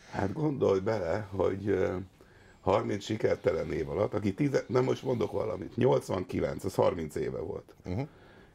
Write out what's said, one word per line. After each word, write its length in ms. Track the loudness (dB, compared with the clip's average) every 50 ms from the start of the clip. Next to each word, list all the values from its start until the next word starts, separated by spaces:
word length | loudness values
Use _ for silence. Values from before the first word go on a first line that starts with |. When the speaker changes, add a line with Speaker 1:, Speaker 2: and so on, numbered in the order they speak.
| -20 -8
Speaker 1:
Hát 220 | -4 -2 -2 -2
gondolj 480 | -2 -2 -2 -2 0 2 4 4 4 4
bele, 480 | 2 0 -2 0 0 0 -2 -2 -4 -4 -2
hogy, 320 | 0 0 2 0 0 0 0
ö, 280 | 2 2 2 0 0 -4 -6 -10 -14 -20 -20 -20 -20 -20 -20 -20 -20 -4
harminc 440 | 2 2 4 4 4 0 -2 -4 -2
sikertelen 680 | -4 -2 0 2 2 2 2 2 2 2 2 0 -2
év 180 | -2 -2 -2 -2
alatt, 240 | 0 0 0 0 0
aki 200 | 0 0 0 0
tize-, 300 | 2 0 2 2 0 0 2
nem, 160 | 2 2 2
most 180 | 2 0 -2
mondok 300 | -2 -2 0 0 -2 -2
valamit, 440 | -2 -2 -2 -2 -4 -6 -8 -6 0
nyolcvankilenc, 880 | 2 4 4 4 4 2 0 -2 -4 -2 -2 -2 0 0 0 -2 -4 -6
az 100 | -2 0
harminc 400 | 2 2 2 2 0 -4 -6 -4
éve 240 | -4 -4 -4 -4 -6
volt. 360 | -6 -6 -8 -10 -12 -14 -20 -14 -8
Speaker 2:
Mhm. 160 | -6 -4 -4 -4 -6 -10 -18 -20 -20 -20 -20 -20 -20